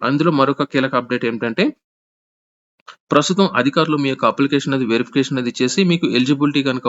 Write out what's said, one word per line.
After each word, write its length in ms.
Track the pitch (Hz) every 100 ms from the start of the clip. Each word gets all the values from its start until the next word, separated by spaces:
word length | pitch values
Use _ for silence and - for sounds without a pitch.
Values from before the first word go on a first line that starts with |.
అందులో 280 | 113 143 160
మరొక 320 | 151 135 139
కీలక 300 | 143 139 131 135
అప్‌డేట్ 280 | 120 123
ఏమిటంటే, 400 | 120 113 117 113 240 - _ _ _ _ _ _ _ _ _ _ - - -
ప్రస్తుతం 380 | 143 147 185 196
అధికారులు 440 | 120 123 143 156 151
మీ 120 | 139
యొక్క 160 | 131 117
అప్లికేషన్ 440 | 107 139 139 -
అనేది 160 | 135 123
వెరిఫికేషన్ 500 | 113 123 147 131 135
అనేది 160 | 123
చేసి, 260 | 113 127 127
మీకు 220 | 190 170 156
ఎలిజిబిలిటీ 520 | 113 127 143 147 143
కనుక 240 | 135 127